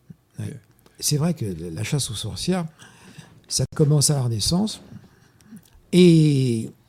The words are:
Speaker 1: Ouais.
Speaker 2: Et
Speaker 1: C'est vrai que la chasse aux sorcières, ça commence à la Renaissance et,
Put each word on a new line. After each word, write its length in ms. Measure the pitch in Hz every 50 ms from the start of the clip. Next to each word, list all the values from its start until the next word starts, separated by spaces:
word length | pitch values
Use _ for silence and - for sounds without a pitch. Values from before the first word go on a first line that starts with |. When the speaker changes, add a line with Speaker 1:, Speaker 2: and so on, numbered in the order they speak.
| _ _ - _ _ _ _ -
Speaker 1:
Ouais. 80 | 107 107 - 123 - _ _ _ _ _ _ -
Speaker 2:
Et 40 |
Speaker 1:
C'est 140 | - - 147
vrai 160 | 143 151 180
que 140 | 165 - 113 101 90 78 85 90 80
la 80 | 90
chasse 280 | 107 - - 139 120 -
aux 40 | 107
sorcières, 520 | 98 - 107 85 - - 170 185 185 170 160 - _ - - - _ - - - - - - - - _ _
ça 160 | - - 135 - -
commence 360 | - 156 143 151 147 127 -
à 40 | 151
la 60 | 139
Renaissance 600 | 123 120 117 107 101 - 160 180 214 214 - - - - - - - - _ _ _ _ _ _ _ - - - _ _ _ - _ _
et, 760 | - 180 180 175 165 160 156 151 143 135 131 127 117 110 120 - - _ _